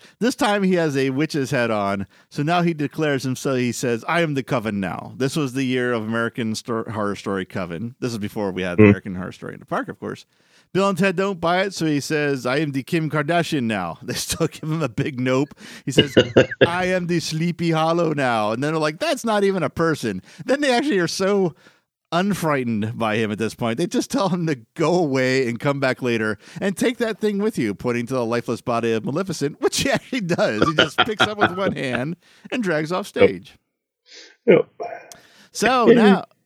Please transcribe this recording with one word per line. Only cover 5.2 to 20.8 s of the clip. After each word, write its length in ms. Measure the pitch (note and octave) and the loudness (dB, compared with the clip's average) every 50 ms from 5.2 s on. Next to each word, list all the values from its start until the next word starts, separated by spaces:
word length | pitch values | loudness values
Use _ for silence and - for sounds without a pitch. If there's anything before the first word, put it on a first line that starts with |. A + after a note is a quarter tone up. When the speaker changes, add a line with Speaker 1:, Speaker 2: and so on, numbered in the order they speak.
| B2+ C#3 - | -4 -2 0
Speaker 1:
was 180 | E3 D3 C3 A#2+ | -2 -2 -2 -2
the 100 | C3+ C3+ | -2 -2
year 280 | B2 B2+ B2+ B2 B2 | 0 0 0 0 0
of 120 | B2 A2+ A2 | 0 -2 -2
American 500 | A2 A2+ A#2 A#2 A#2 - - A#2 A2 A2 | -2 -2 -2 -2 -2 -2 -4 -4 -4 -4
Stor-, 340 | - - - A#2+ A2+ A2 - | -4 -6 -6 -4 -4 -4 -6
Horror 240 | A2 G#2+ G#2 G2+ G2+ | -4 -4 -2 -2 -4
Story 300 | - - A2 G2 F#2+ F#2 | -4 -4 -4 -4 -4 -4
Coven. 500 | - - G#2 F#2 E2+ E2+ D#2+ A2+ A#2+ B2+ - | -4 -6 -8 -6 -6 -6 -8 -8 -8 -8 -6
This 120 | - B2+ | -6 -4
is 80 | A#2 A2 | -4 -4
before 320 | G2+ G#2 - A2+ G#2 G2 | -6 -6 -4 -4 -4 -2
we 100 | F2+ F#2 | -2 -2
had 160 | F#2 F#2 F2 E2 | -4 0 4 6
Speaker 2:
Hmm. 80 | G#2+ | 8
Speaker 1:
American 300 | G2+ G2+ F#2+ - A2 F#2 | 8 8 6 2 -8 -8
Horror 160 | F2+ F#2 F2+ | -8 -8 -10
Story 240 | - - - - - | -12 -14 -14 -14 -14
in 40 | - | -14
the 60 | - | -10
Park, 240 | - E3+ G#3 C4+ F#3+ | -6 -6 -6 -6 -6
of 100 | A2+ - | -10 -10
course. 280 | - G#2 G2+ - - _ _ _ _ _ _ _ _ _ | -10 -10 -10 -10 -12 _ _ _ _ _ _ _ _ _
Bill 160 | - F3 G3 G3 | -2 0 0 0
and 100 | G3+ D#3+ | 2 2
Ted 180 | G3 G3 F#3 | 2 2 2
don't 260 | E3 F#3+ G3+ G3+ E3 | 2 0 -2 -2 -2
buy 220 | E3+ E3 F3 F#3 G3 | 0 0 2 2 0
it, 100 | G3+ F#3 | -2 -2
so 140 | - E3 D#3+ | -2 0 0
he 120 | D3 C#3+ | 0 0
says, 460 | B2+ - D#3 D3 D3 D3 C#3 C3 A#2+ | 0 0 -2 0 0 0 -2 -2 -2
"I 120 | B2 B2+ D3 | -2 0 0
am 160 | D#3+ D3 C3+ | 0 -2 -2
the 100 | C3+ B2+ | -4 -4
Kim 260 | - - E3+ D#3+ D3+ | -2 -2 -2 0 0
Kardashian 540 | C#3 D#3 D3 C#3+ E3+ E3+ E3 - E3+ D3 A#2+ | -2 -2 0 0 2 0 0 0 0 0 0
now." 340 | A2+ A2 G2+ F2+ E2+ D#2+ - | 0 0 -2 -2 -4 -6 -10
<laughs> 40 | - | -8
They 100 | - A#2+ | -8 -6
still 340 | - - - - - E3 D3+ | -6 -4 -4 -2 -2 -2 -2
give 220 | - - - D#3 | -2 -4 -6 -4
him 140 | D#3 E3 D#3+ | -4 -2 -2
a 60 | C3 | -4
big 300 | G#2+ - C3+ C#3 C3+ A#2+ | -2 -2 -4 -4 -2 -2
nope. 360 | B2+ C3 C3 C3 C#3+ - - - - - - - - | 0 2 2 2 0 -2 -4 -16 -20 -20 -18 -12 -8
He 80 | - | -4
says, 240 | C3+ - - C#3+ - - B2 - - - | -2 0 0 2 2 2 2 4 4 2
Speaker 2:
<laughs> 240 | B2+ - - - - | 2 4 4 2 2
Speaker 1:
"I 200 | F3 E3+ F3+ F#3 | 2 2 0 0
am 220 | F#3 F#3 F#3 F3+ E3+ | 0 0 0 0 0
the 120 | F3 E3+ | 0 0
Sleepy 520 | - - D#3 D#3 E3 F3 E3 E3+ E3+ E3 | 0 -2 -2 -2 -2 -2 -2 -2 0 0
Hollow 420 | D#3+ D#3 D#3+ D#3+ E3 F3 E3+ D#3+ D#3 | 2 2 2 2 2 2 2 0 0
now." 380 | C#3+ C3+ B2+ A#2+ A2+ G#2+ G#2 | 0 0 0 2 2 2 0
And 120 | A2+ A#2 C#3 | 0 0 -2
then 80 | D3 D#3+ | -2 0
they're 60 | D#3+ | 0
like, 200 | D3+ D#3 D#3 - | -2 -2 -2 -2
"That's 260 | D4 E4 D#4+ B3+ - | -2 -2 -2 -2 -2
not 180 | A#3 G#3+ G#3 G3+ | 0 0 2 2
even 200 | G3 F#3+ F#3+ D#3+ | 2 2 2 0
a 60 | C3 | -2
person." 520 | - - E3 E3 D#3 - - A2+ G2 F#2 - - - - D3+ | 0 0 0 2 0 0 -2 -4 -4 -4 -8 -12 -18 -10 -2
Then 160 | - B3+ C#4+ | -2 0 2
they 100 | D4 C#4 | 2 2
actually 280 | B3 A#3+ | 2 2